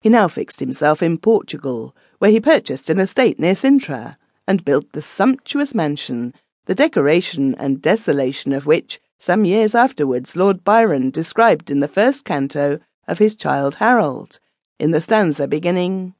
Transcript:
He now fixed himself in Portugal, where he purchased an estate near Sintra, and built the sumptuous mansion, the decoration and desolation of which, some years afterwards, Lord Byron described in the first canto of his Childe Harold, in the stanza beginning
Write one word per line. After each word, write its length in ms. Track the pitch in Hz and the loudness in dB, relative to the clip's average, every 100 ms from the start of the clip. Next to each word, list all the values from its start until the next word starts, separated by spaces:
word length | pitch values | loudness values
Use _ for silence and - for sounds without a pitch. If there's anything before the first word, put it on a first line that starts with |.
| 214 | 4
He 40 | |
now 180 | 233 185 | 4 2
fixed 320 | 139 - - | -2 -10 -8
himself 420 | 131 135 147 151 | -10 -2 0 0
in 160 | 165 165 | 0 0
Portugal, 720 | 220 226 - 143 139 120 - _ _ _ | 2 0 0 -10 -8 -8 -10 _ _ _
where 100 | 202 | 4
he 80 | 220 | 4
purchased 500 | 254 311 - 131 - | 4 0 0 -10 -2
an 120 | 190 | -2
estate 400 | 190 - 254 - | 0 2 0 2
near 160 | 165 190 | 0 2
Sintra, 580 | 269 277 - 127 110 - _ _ - | 4 2 2 -10 -12 -18 _ _ -2
and 180 | 190 | -2
built 280 | 143 143 - | 2 0 0
the 100 | 151 | -14
sumptuous 720 | - - 214 262 - 285 285 | -14 -2 0 0 -6 -6 -4
mansion, 580 | 220 151 147 - 120 120 - _ _ - | -2 -4 -4 -8 -8 -8 -12 _ _ -8
the 100 | 185 | 0
decoration 800 | 311 - 143 170 - 156 135 - | 2 2 2 2 0 -2 -2 -2
and 260 | 139 131 | -4 -2
desolation 680 | 160 220 202 143 131 - 135 | 0 -2 0 -2 -2 -4 -6
of 140 | 139 139 | -4 0
which, 340 | 151 - - _ _ | 0 0 -20 _ _
some 260 | - 208 | -2 0
years 300 | 202 208 214 | 2 2 2
afterwards, 600 | 233 254 - 139 127 127 170 | 2 0 0 -2 -2 -4 0
Lord 260 | 196 196 | 0 2
Byron 480 | - 220 220 143 131 | 2 4 4 2 0
described 640 | 143 165 - 233 160 165 | -4 -6 2 2 2 -2
in 80 | 139 | -2
the 80 | 143 | -2
first 360 | - 233 277 | 0 0 0
canto 540 | - 151 139 147 143 147 _ _ - | -6 -4 -4 -2 -2 -2 _ _ -10
of 100 | 175 | 0
his 160 | 214 | 0
Childe 400 | 214 - 139 139 | 0 -4 -2 -2
Harold, 640 | - 220 247 156 127 - _ _ _ _ _ | 0 0 2 0 -4 -14 _ _ _ _ _
in 140 | 151 | 0
the 80 | 165 | 0
stanza 480 | 170 220 185 147 139 | 0 0 0 -2 -4
beginning 680 | 156 175 185 180 190 185 - | -2 -2 -2 -2 -4 -8 -14